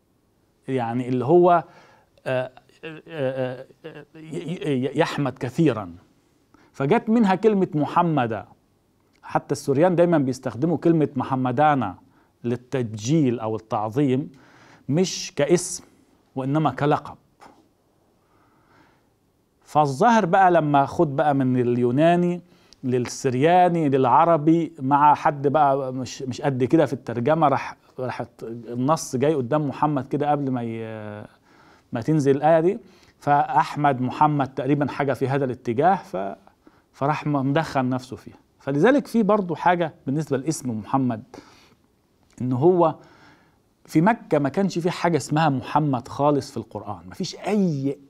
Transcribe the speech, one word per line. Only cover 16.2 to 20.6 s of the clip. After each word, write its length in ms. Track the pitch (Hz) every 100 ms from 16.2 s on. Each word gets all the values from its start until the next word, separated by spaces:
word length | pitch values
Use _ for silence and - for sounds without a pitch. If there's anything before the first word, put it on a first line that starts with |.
| _ 135
وإنما 360 | 131 151 151
كلقب. 440 | 131 143 147 - - _ _ - _ _ _ _ _ _ _ _ _ _ _ _ _ _ _ _ _ _ _ _ _
فالظاهر 640 | _ 147 147 131 226 226 180
بقى 260 | 190 185
لما 340 | 170